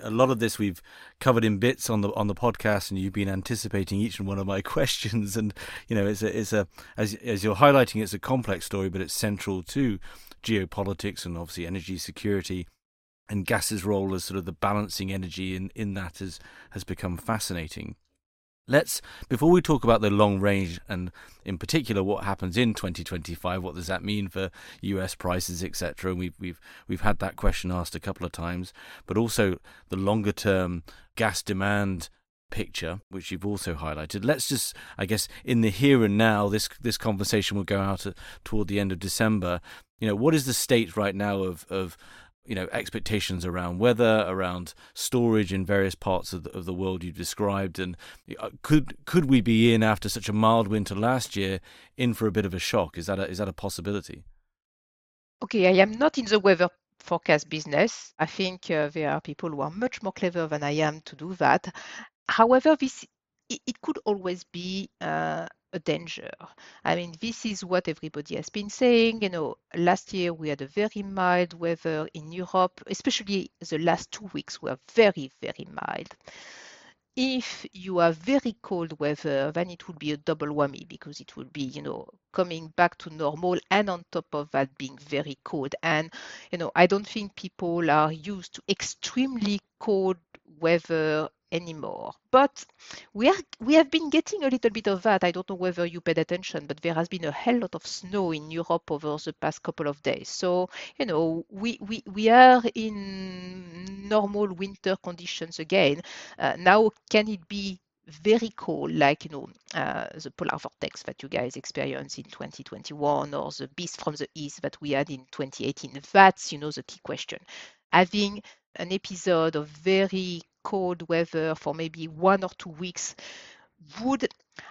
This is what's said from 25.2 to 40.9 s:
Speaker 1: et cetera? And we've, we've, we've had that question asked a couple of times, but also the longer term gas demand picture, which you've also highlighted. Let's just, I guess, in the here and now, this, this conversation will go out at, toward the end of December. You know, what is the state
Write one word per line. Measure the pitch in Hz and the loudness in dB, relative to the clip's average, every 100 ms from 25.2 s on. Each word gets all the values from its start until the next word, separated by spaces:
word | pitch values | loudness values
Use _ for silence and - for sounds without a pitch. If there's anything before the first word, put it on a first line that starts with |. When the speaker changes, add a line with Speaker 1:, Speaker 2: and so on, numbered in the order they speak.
| 92 92 90 87 | -2 -2 -2 -6
Speaker 1:
et | 90 | -8
cetera? | - 87 71 92 | -6 -6 -4 -4
And | 90 | -2
we've, | 90 - | -4 -8
we've, | 92 80 - - - | -12 -12 -18 -18 -8
we've | 92 | 0
had | 104 101 | 2 2
that | 98 | 0
question | - 101 - 90 | 0 2 2 0
asked | 90 85 85 | -2 -2 -6
a | |
couple | - - | -8 -6
of | 87 | -6
times, | - 85 90 90 - - - | -6 -6 -6 -8 -12 -20 -14
but | - 95 | -4 0
also | 117 - 101 87 - - - | 2 2 2 2 -6 -20 -8
the | 95 | -2
longer | 98 110 104 | 0 2 0
term | - 107 95 90 87 - - - - | 0 2 2 2 -4 -8 -18 -12 -2
gas | 110 - | 0 0
demand | - 95 101 104 98 90 - _ _ _ - | -4 -2 0 0 0 -4 -8 _ _ _ -10
picture, | 107 - - 82 95 - | -6 -6 -6 -6 -8 -10
which | 95 - | -14 -10
you've | 92 | -6
also | 101 101 - | -4 -4 -4
highlighted. | 76 78 76 78 101 | -6 -6 -6 -6 -4
Let's | 110 151 - | 0 0 0
just, | 135 - - - - | -2 -4 -8 -12 -6
I | 101 | -2
guess, | 107 - - | -2 -4 -8
in | - 117 | -2 2
the | 110 | 2
here | 101 139 131 | 4 6 6
and | 107 104 | 6 4
now, | 113 107 101 | 4 4 2
this, | 104 - - | 0 -4 -6
this | 117 - | -4 -2
conversation | 113 98 101 107 95 101 | -2 -2 0 0 0 -2
will | |
go | 90 98 | -2 0
out | 98 98 98 | 0 -4 -6
at, | - - - | -10 -16 -18
toward | - 107 90 | -4 -2 0
the | 101 | 0
end | 98 | -2
of | 90 | -2
December. | 95 - 110 107 87 87 - - - - | -4 0 2 2 0 -4 -6 -20 -20 -4
You | 110 | -2
know, | |
what | 101 143 156 | 2 4 4
is | 131 | 2
the | |
state | 120 - 123 95 | -2 2 2 2